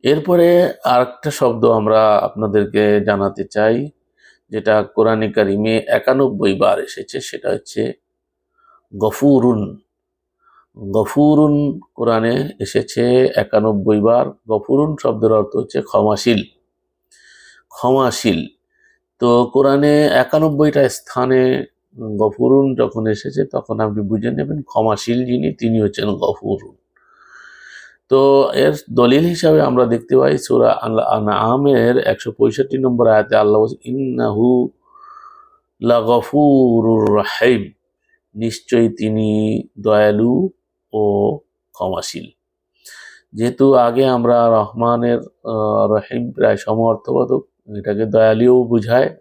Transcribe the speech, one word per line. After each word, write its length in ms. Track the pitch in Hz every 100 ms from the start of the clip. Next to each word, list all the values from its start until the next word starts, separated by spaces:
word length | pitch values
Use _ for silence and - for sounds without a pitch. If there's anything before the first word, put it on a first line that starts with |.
এরপরে 680 | 123 151 156 175 170 175 180 -
আরেকটা 460 | - 123 127 - 151
শব্দ 340 | 143 127 113
আমরা 520 | 117 113 107 110 110 104
আপনাদেরকে 800 | - - 107 104 101 104 104 104
জানাতে 440 | 104 101 98 95
চাই, 460 | 95 107 110 117 147 _ _ _ _ _ _
যেটা 320 | 107 101 107
কোরআনে 500 | 101 - 110 110 110
কারিমে 440 | 113 101 101 110 110
একানব্বই 760 | - 113 - 131 135 101 104
বার 240 | 98 101 -
এসেছে, 420 | - - - -
সেটা 300 | - - -
হচ্ছে 420 | - - 107 117 - _ _ _ _ _ _ _ _ _ 101
গফুরুন। 800 | 107 - 143 135 123 110 98 - _ _ _ _ _ _ _ _ _ - 101
গফুরুন 840 | 104 104 - 147 151 151 147 147 160 -
কোরআনে 560 | - 117 113 113 131 143 -
এসেছে 680 | 104 - 101 - 120 127 131 -
একানব্বই 640 | 104 107 110 104 98 107
বার। 260 | 104 120 135 - -
গফুরুন 480 | 110 - 135 156 147
শব্দের 300 | 127 110 110
অর্থ 240 | 110 101 113
হচ্ছে 260 | - -
ক্ষমাশীল, 600 | - 101 107 104 - 107 - _ _ _ _ _ _ _ _ - - _ _
ক্ষমাশীল। 760 | - 123 131 127 - 117 85 - _ _ _ _ _ _ _
তো 320 | 127 120 120
কোরআনে 540 | 135 139 139 147 147 151
একানব্বইটা 840 | 127 127 156 156 143 151 147 135
স্থানে 760 | - - - 127 131 127 131 - _ _ 120 110 104
গফুরুন 560 | 107 101 123 139 139
যখন 320 | 127 120 113 110
এসেছে, 380 | 107 139 139
তখন 360 | 147 - - 110
আপনি 220 | 110 104
বুঝে 280 | 101 107 113
নেবেন 320 | 143 143 156
ক্ষমাশীল 640 | 131 - 110 101 - 120
যিনি, 280 | 127 123 147
তিনি 280 | - 117 113
হচ্ছেন 340 | 104 - 104
গফুরুন। 640 | 95 - - 107 98 - _ _ _ _ _ _ - - - - - - _ _
তো 420 | 135 139 139 135
এর 200 | - 143 151 -
দলিল 320 | 117 120 135
হিসাবে 380 | 170 170 165 156
আমরা 240 | 143 123 120
দেখতে 300 | 117 - 131
পাই 220 | 135 147
সূরা 340 | - 120 113
আল 260 | 110 113 110
আনআমের 1000 | - 110 104 101 110 127 143 127 113 123
একশো 340 | - - 117
পঁয়ষট্টি 460 | 107 131 110 135 135
নম্বর 300 | 131 120 117
আয়াতে 280 | 107 104 110
আল্লাহ 240 | 107 107
বলছেন, 180 | 107 -
"ইন্নাহু 840 | - 131 131 123 113 104 123 127 123 _ _ - - - - - _ _ _ _
লাগফুরুর 1300 | 113 120 110 120 - 143 147 135 127 117 113 110 104 104
রাহিম", 560 | 101 - 120 117 98 _ _ _ _ _ _
নিশ্চয়ই 540 | 104 113 113 - 120 113
তিনি 760 | 107 107 110 107 107 107 110 - -
দয়ালু 680 | 104 104 107 104 113 139 190 _ _ _ _
ও 460 | 110 104 101 104 147 _ _ _
ক্ষমাশীল। 540 | - 92 90 - - 80 _ _ _ _ _ - - - - _
যেহেতু 420 | 107 120 123 135
আগে 320 | 135 120 120 135
আমরা 420 | 123 117 120 117
রহমানের, 680 | 110 104 117 117 120 120 120
আহ, 680 | - _ 117 110 107 107 104
রহিম 400 | 107 - 120 120
প্রায় 240 | 127 117 104
সম 240 | - 110
অর্থবোধক, 600 | 113 107 - 131 123 131 - _ - 104
এটাকে 280 | 104 104 110
দয়ালুও 580 | 110 110 110 123 127
বোঝায়। 520 | 120 117 107 120 143 -